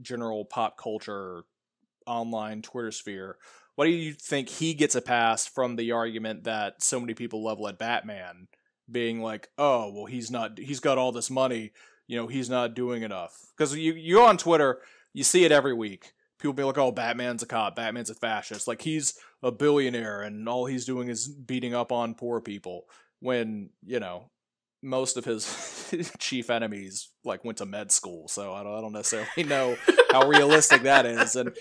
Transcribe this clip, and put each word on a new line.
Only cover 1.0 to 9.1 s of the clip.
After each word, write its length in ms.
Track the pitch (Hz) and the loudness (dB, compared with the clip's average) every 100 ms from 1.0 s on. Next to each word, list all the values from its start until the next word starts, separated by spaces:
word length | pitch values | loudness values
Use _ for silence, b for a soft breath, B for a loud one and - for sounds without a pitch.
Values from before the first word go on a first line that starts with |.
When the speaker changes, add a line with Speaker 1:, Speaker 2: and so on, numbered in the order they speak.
| - 101 92 87 - _ _ _ _ _ - | -8 -10 -10 -14 -16 _ _ _ _ _ -6
Speaker 1:
online 540 | 120 117 113 107 107 | -6 -4 -6 -6 -8
Twitter 280 | - 123 113 | -10 -8 -8
sphere, 460 | - 107 98 95 - b b b - | -8 -10 -10 -12 -16 b b b 0
why 100 | 156 | 2
do 60 | |
you 220 | 170 156 | 2 -2
think 360 | 147 - 143 127 | -10 -4 -4 -4
he 240 | - 165 | -2 0
gets 220 | 151 151 123 | 2 2 2
a 60 | |
pass 440 | - 120 113 110 - | 2 4 4 2 -2
from 300 | - 123 117 | -2 -2 -2
the 160 | 117 | -2
argument 520 | 117 117 110 110 107 113 | 0 -2 -4 -6 -6 -6
that 360 | 107 101 - | -4 -4 -4
so 160 | - 127 | -2 -2
many 140 | 120 | -6
people 300 | 110 120 113 | -8 -8 -6
level 240 | 110 104 104 | -6 -6 -6
at 100 | 92 | -6
Batman 680 | 113 117 107 98 90 90 92 _ _ _ - | -2 -2 -4 -12 -14 -16 -20 _ _ _ -8
being 300 | 120 117 | -2 -2